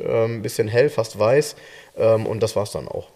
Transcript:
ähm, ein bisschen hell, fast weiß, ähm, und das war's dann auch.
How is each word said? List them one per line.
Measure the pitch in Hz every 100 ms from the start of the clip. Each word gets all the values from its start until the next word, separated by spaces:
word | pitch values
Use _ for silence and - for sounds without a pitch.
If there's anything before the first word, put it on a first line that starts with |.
ähm, | - 117 113 117
ein |
bisschen | 104 - 110
hell, | 120 147
fast | 127 110 98
weiß, | 107 139 151 - - - - -
ähm, | 110 113
und | 113 110
das | - 98
war's | 107
dann | 78 65
auch. | - -